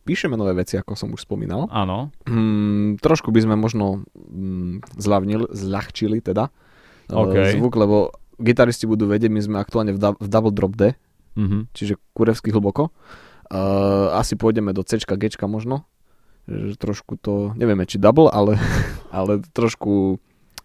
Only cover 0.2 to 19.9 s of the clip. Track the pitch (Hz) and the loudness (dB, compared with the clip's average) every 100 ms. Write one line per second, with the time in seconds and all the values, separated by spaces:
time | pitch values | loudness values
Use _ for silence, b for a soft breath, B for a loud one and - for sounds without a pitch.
0.2 | 156 113 98 90 90 95 - 104 104 110 | -2 -2 0 0 -2 -4 -6 -8 -8 -10
1.2 | - 104 104 101 196 110 95 98 143 - | -8 -8 -4 -4 -4 -4 -4 -4 -8 -12
2.2 | - 113 110 104 104 104 104 101 156 160 | -4 0 0 0 0 0 -2 0 2 2
3.2 | - 110 110 107 110 113 98 98 - 50 | 4 4 4 2 0 0 -2 -2 -8 -20
4.2 | 50 82 95 92 90 95 - 95 101 98 | -16 -10 -6 -6 -6 -8 -12 -6 0 0
5.2 | 98 107 113 98 95 98 - - 107 113 | 2 -2 -4 -6 -6 -6 -6 -4 -2 -2
6.2 | - 185 127 b b b b b b 110 | -2 -2 -2 b b b b b b 0
7.2 | 98 95 95 104 123 113 104 104 87 - | 2 2 2 2 0 2 2 2 2 -4
8.2 | - - 117 120 120 117 110 107 101 104 | -20 -4 2 4 4 2 0 0 2 2
9.2 | 113 107 104 101 101 117 104 98 101 101 | 2 0 -2 -4 -4 -2 -2 0 0 -2
10.2 | 101 110 110 104 95 110 139 139 _ _ | -2 0 2 2 0 2 2 0 _ _
11.2 | - - 98 101 117 - 104 98 _ - | -12 -4 -2 -2 -6 -6 -6 -6 _ 0
12.2 | 113 110 110 107 98 117 160 B B B | 2 2 2 0 2 0 -2 B B B
13.2 | B B B 95 98 98 98 98 95 90 | B B B -2 0 2 2 2 2 0
14.2 | - 107 113 110 101 95 - 113 - 98 | -2 0 0 2 0 -2 -2 -4 -2 -2
15.2 | 107 - 101 110 117 139 - _ _ _ | -4 -4 -6 -6 -6 -8 -8 _ _ _
16.2 | _ _ - 104 101 101 104 104 - 110 | _ _ -12 -8 -8 -8 -8 -8 -10 -10
17.2 | 104 101 104 110 117 101 90 98 104 143 | -4 -4 -4 -2 0 0 -2 4 6 8
18.2 | 156 104 101 107 - - - - - 95 | 6 6 2 2 2 0 -2 -6 -10 -6
19.2 | 98 104 - - 117 - 107 | -2 -2 -4 -2 0 0 0